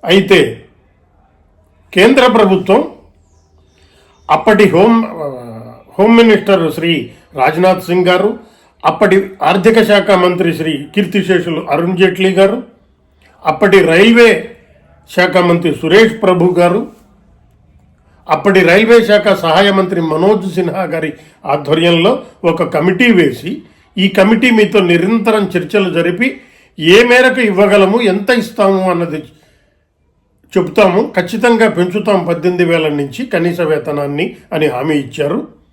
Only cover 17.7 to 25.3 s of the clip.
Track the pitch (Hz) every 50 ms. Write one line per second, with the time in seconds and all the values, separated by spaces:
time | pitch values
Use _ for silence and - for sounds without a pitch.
17.7 | _ _ _ _ _ _ _ _ _ _ _ - 160 156 - 202 190 190 175 165
18.7 | 170 202 220 226 240 233 - - 208 208 202 208 190 - - 165 160 175 202 202
19.7 | 190 196 190 180 - 175 165 160 156 160 175 196 214 202 175 190 156 175 180 170
20.7 | - 190 185 156 151 160 151 151 - - - - _ _ _ - 135 147 147 139
21.7 | 151 160 170 170 170 165 165 202 262 - - - - _ - 170 165 - 170 -
22.7 | - 156 160 180 190 175 247 240 226 180 165 139 120 117 - 165 262 311 - -
23.7 | _ _ _ _ _ - 185 196 196 - 190 196 226 - 240 254 233 214 214 -
24.7 | 170 208 185 175 170 170 170 196 226 226 202 226